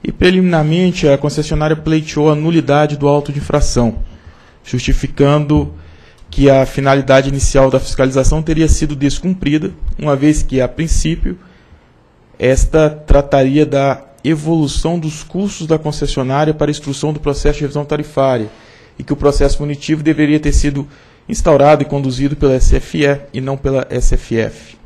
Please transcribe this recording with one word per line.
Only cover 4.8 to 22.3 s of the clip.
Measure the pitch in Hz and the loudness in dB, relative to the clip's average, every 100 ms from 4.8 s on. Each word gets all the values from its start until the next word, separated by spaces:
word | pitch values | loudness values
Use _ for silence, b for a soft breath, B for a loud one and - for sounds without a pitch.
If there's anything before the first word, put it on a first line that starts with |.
| - - 131 - 143 147 147 151 85 b b b b b - | 0 0 -2 2 2 2 2 0 -2 b b b b b -8
que | - 139 | 2 4
a | 135 127 | 4 2
finalidade | - 139 139 127 135 135 | 0 2 0 4 4 4
inicial | 139 - 139 135 | -2 0 4 4
da | 131 | 2
fiscalização | - - 131 131 131 151 | -2 -2 0 2 0 0
teria | 156 160 160 | -2 0 2
sido | - 143 | 2 0
descumprida, | 143 143 139 180 185 143 151 147 - - - | -2 -2 -2 -4 -4 -2 -2 -2 -6 -6 -4
uma | 147 | -2
vez | 139 147 151 | 2 2 2
que, | - 131 | 0 0
a | 123 | -2
princípio, | 139 160 - 156 165 - 180 b b b b b _ _ _ _ _ | -4 0 0 0 -2 -4 -6 b b b b b _ _ _ _ _
esta | 127 131 - 160 151 | 0 2 2 2 2
trataria | 151 - 143 139 139 135 143 | -2 2 2 4 2 2 2
da | 151 139 139 131 - - | 2 2 0 -2 -8 -8
evolução | - 160 151 165 143 - 160 175 | -4 -2 0 -2 0 -2 -2 -2
dos | 156 156 | -6 -10
custos | - 180 202 - 160 | -10 -6 -6 -6 -2
da | 156 | -2
concessionária | 156 143 139 - 131 139 156 | -2 -4 -4 -4 -2 0 0
para | 151 147 | 0 -2
a | |
instrução | 151 139 139 147 | -4 -8 -6 -4
do | 151 | -4
processo | 147 139 - - | -4 -2 -2 -2
de | |
revisão | 147 147 | -4 -6
tarifária, | 147 151 151 - 135 123 107 B B B B - | -4 -6 -4 -2 0 0 -4 B B B B -18
e | |
que | - | -8
o | 147 | 0
processo | 143 143 143 - | 0 2 2 2
punitivo | 147 143 - 156 | -2 -8 -4 -2
deveria | 156 151 151 151 | 0 0 2 2
ter | 151 | 2
sido | - 143 139 143 b b b - | 0 0 -2 -10 b b b -10
instaurado | 113 175 139 143 151 | -4 2 4 6 4
e | 139 | 2
conduzido | 143 135 127 139 | -4 -4 -2 -4